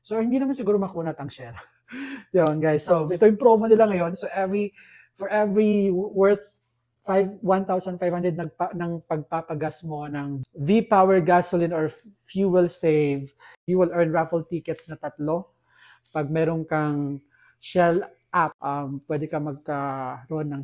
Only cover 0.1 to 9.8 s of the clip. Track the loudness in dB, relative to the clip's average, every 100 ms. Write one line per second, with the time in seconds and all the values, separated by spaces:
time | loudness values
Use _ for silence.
0.1 | -2 0 0 0 -2 0 0 0 -4 -6
1.1 | -6 -10 -12 -16 -16 -20 _ _ -14 -12
2.1 | -14 -2 2 2 2 0 0 2 0 2
3.1 | 4 4 6 4 4 6 4 4 2 -2
4.1 | -4 -8 -4 -2 -2 -4 _ -20 -20 _
5.1 | -12 -4 0 2 2 4 2 2 0 -2
6.1 | 2 4 4 -2 _ _ _ _ _ -2
7.1 | 0 0 -2 0 0 0 -4 -4 -4 -2
8.1 | 0 -2 -4 -8 -6 -6 -4 -6 -8 -6
9.1 | -6 -4 -8 -6 -6 -6 -8